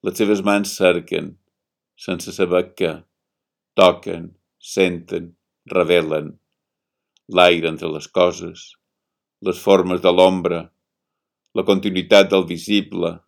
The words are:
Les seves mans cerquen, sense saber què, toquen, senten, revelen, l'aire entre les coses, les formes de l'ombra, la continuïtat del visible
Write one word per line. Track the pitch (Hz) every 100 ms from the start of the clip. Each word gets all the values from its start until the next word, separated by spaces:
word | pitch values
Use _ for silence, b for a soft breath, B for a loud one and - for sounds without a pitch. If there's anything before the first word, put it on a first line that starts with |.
Les | 98 95
seves | 104 104
mans | 98 101 101
cerquen, | - 92 87 85 85 80 80 _ _ _ _ _ _
sense | - 90 -
saber | 92 90 90 90
què, | - 85 78 _ _ _ _ _ _ _ -
toquen, | 92 87 - 87 85 _ _ _ -
senten, | - 92 87 85 85 85 _ _ _ -
revelen, | 92 82 87 78 78 76 - _ _ _ _ _ _ _ _ _
l'aire | 90 90 87 80
entre | 80 85
les | 78 -
coses, | 92 90 87 87 85 - _ _ _ _ _ _ _
les | 92 87
formes | - 98 92 90
de | 92
l'ombra, | 87 92 92 85 85 80 _ _ _ _ _ _ _ _
la | - 95
continuïtat | 98 101 92 85 101 95
del | 95 85
visible | 85 85 104 - 92 85 85